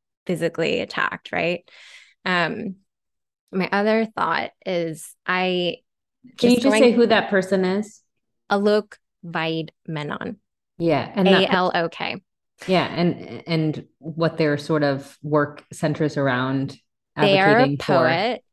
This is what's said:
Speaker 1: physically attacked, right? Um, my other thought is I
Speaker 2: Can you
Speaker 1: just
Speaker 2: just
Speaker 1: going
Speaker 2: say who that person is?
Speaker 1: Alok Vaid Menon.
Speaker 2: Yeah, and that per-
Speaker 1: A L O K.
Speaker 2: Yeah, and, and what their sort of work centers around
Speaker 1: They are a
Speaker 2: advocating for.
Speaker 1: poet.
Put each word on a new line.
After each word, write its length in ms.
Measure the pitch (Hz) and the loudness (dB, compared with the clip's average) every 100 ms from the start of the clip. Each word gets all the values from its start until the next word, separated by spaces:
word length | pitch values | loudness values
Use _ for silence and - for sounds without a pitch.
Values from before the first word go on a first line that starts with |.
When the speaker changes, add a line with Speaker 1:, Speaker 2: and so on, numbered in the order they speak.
| _ _ - | _ _ -6
Speaker 1:
physically 540 | 170 165 165 165 175 | -4 -4 -4 -2 -2
attacked, 520 | - - - - - | -4 -4 -4 -4 -8
right? 380 | 175 170 175 _ - - - _ _ 190 | -4 -2 -4 _ -20 -20 -20 _ _ -4
Um, 520 | 180 160 - 196 185 _ _ _ _ _ _ _ | -2 -2 -4 -10 -12 _ _ _ _ _ _ _
my 180 | 190 175 | -4 -2
other 340 | 196 214 220 220 | 0 0 0 -2
thought 460 | 185 165 165 - _ 190 | -4 -2 -2 -4 _ -6
is 480 | 180 165 156 - - - | -4 -4 -8 -16 -14 -4
I 520 | 185 185 180 175 - _ _ _ _ - - | -2 0 0 -2 -6 _ _ _ _ -20 0
Speaker 2:
Can 120 | 240 | 4
you 60 | 247 | 4
Speaker 1:
just 80 | |
Speaker 2:
just 100 | 247 | 4
Speaker 1:
going 100 | 214 | 6
Speaker 2:
say 80 | 240 | 6
who 120 | 233 226 | 6 4
that 220 | 214 - | 4 2
person 340 | 196 180 190 185 | 0 2 0 0
is? 360 | 196 214 - _ _ _ _ - | -2 -4 -12 _ _ _ _ -4
Speaker 1:
Alok 460 | 202 208 214 214 - _ _ | 0 2 2 0 -16 _ _
Vaid 500 | 170 165 160 160 156 _ - | -10 -6 -4 -4 -6 _ -10
Menon. 520 | 156 147 - - - _ _ _ - | -8 -6 -8 -10 -14 _ _ _ -4
Speaker 2:
Yeah, 340 | 170 143 113 | 0 0 -2
and 140 | 208 196 | 0 4
that 200 | 190 190 | 4 4
per- 40 | |
Speaker 1:
A 20 | 185 | 2
L 160 | 180 175 | 0 0
O 140 | 170 | -4
K. 320 | - - 190 _ _ _ _ - | -6 -8 -8 _ _ _ _ -2
Speaker 2:
Yeah, 220 | 180 113 | 0 0
and, 560 | 113 175 - - 117 - | 0 -2 -2 -10 -14 -4
and 420 | 160 156 139 - _ | -2 -2 -4 -10 _
what 380 | 151 156 160 160 | -12 -2 -2 0
their 200 | 151 143 | 0 0
sort 260 | 147 156 | -2 0
of 340 | 143 135 - - | 0 -2 -6 -14
work 440 | 147 147 147 - - | -2 0 0 -6 -18
centers 460 | - 156 147 151 147 | -6 -4 0 -2 0
around 600 | 135 123 131 135 135 - _ _ _ - | 0 0 -2 -2 -4 -10 _ _ _ 0
Speaker 1:
They 200 | 202 196 | 4 4
are 100 | 196 | 6
a 20 | |
Speaker 2:
advocating 260 | 220 269 143 | 4 4 0
for. 60 | - | 0
Speaker 1:
poet. 500 | 175 160 165 226 220 _ | 2 2 0 -2 -4 _